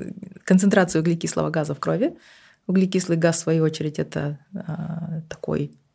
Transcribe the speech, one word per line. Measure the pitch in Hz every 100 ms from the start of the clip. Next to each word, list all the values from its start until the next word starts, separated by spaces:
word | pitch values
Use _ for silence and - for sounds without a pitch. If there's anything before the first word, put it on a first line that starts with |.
| - - - -
концентрации | - 190 196 196 180 160
углекислого | 165 170 160 - 151
газа | 160 151
в | 143
крови. | 160 165 294 349 - - - _ -
Углекислый | 185 190 185 175 170
газ, | 170 165
в |
свою | - 160
очередь, | 156 156 151 147
это, | 156 - 147 147 _
э, | 196 - 156 160 165 165 160 -
такой | - - - 143 - _